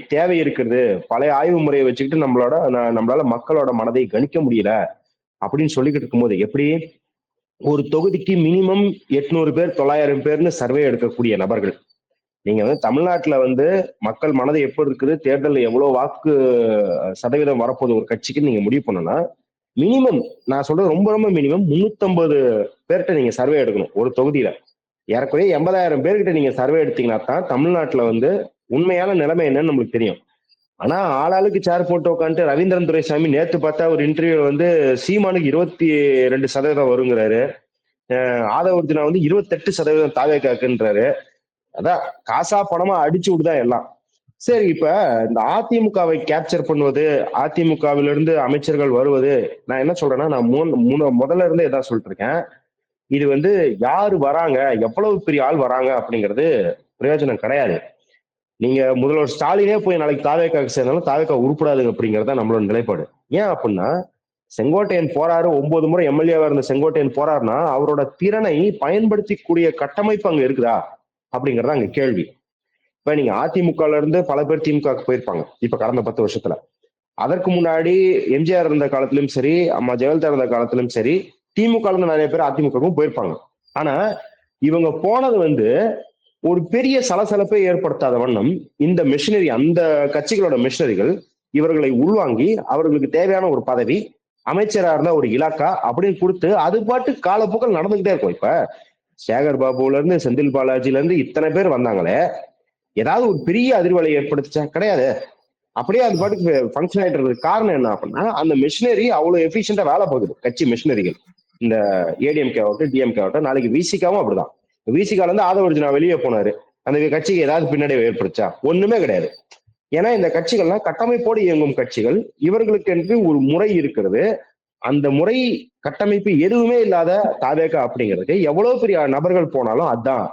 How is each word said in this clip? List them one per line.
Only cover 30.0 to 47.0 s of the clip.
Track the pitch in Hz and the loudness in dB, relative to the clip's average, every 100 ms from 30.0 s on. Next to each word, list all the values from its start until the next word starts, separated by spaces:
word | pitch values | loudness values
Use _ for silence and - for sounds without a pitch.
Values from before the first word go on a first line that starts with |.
| 107 - _ _ _ _ _ - | -2 -4 _ _ _ _ _ -8
ஆனா, | 110 180 180 135 160 | -4 -2 0 0 2
ஆளாளுக்கு | 190 202 185 | 2 2 0
சேர் | 175 175 175 | 0 0 0
போட்டு | 175 170 | 0 0
உட்காந்துட்டு | 165 160 165 | 0 0 0
ரவீந்திரன் | 160 139 185 180 165 | 2 2 2 0 0
துரைசாமி | 156 156 151 160 | 0 0 0 2
நேத்து | 139 170 165 | 2 0 0
பார்த்தா | 151 151 165 | -2 0 0
ஒரு | 151 147 | 2 0
இன்டர்வியூ | 156 170 160 | 0 2 2
வந்து | 143 143 175 165 139 127 - | 2 2 2 2 2 0 0
சீமானுக்கு | 208 190 185 | 0 2 0
இருபத்தி | 147 156 165 - 165 147 143 131 127 | 0 0 -2 0 2 2 4 4 2
ரெண்டு | 135 135 | 2 -2
சதவீதம் | 139 147 147 131 | -2 0 2 2
வருங்கிறாரு, | 123 127 117 110 113 135 - _ _ _ _ - | 2 2 2 2 0 -2 -6 _ _ _ _ -6
அஹ், | 127 127 120 110 | -2 -2 -2 -2
ஆதவ | 127 180 180 | 0 0 0
அர்ஜுனா | 156 156 | 0 0
வந்து | 151 185 | 0 0
இருபத்தெட்டு | 147 202 202 165 202 | 2 0 -2 -4 -4
சதவீதம் | 180 151 156 151 | -2 0 2 2
தாவேக்காக்குன்றாரு. | 139 147 147 135 120 127 120 110 101 131 - - _ _ _ _ - | 0 0 2 0 0 -2 0 0 2 0 -2 -10 _ _ _ _ -6
அதான் | 165 175 - - - | -2 -2 -4 -12 -6
காசா | 123 139 202 196 | -4 0 -2 0
பணமா | 170 190 180 151 | -2 0 0 0
அடிச்சு | 180 190 | 0 0
விடுதான் | 165 160 147 | 0 2 0
எல்லாம். | 120 120 - - _ _ _ _ | 0 -2 -4 -18 _ _ _ _
சரி, | - 240 196 | -2 2 2
இப்ப | 160 156 190 165 117 113 | 0 0 2 0 0 0
இந்த | 113 | -2
அதிமுகவை | 113 196 226 233 220 196 165 156 | 0 -2 0 2 2 2 2 0
கேப்சர் | - 151 156 170 | 0 -2 -2 -2
பண்ணுவது, | - 147 143 135 | 0 0 2 2